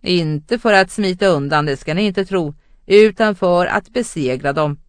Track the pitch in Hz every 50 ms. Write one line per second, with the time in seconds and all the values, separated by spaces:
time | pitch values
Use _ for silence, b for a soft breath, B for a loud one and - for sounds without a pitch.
0 | - - 180 175 165 156 151 147 - - 277 233 - 233 208 190 190 - - -
1 | 202 190 185 180 202 196 175 143 139 143 156 151 147 151 139 131 - - 156 180
2 | 214 208 185 208 190 - 196 185 165 147 143 - _ _ - _ _ - 190 208
3 | 214 220 196 - 226 214 202 - - 180 175 175 175 - - - - - - 247
4 | 226 - - 165 139 123 127 127 151 139 143 156 156 147 143 - -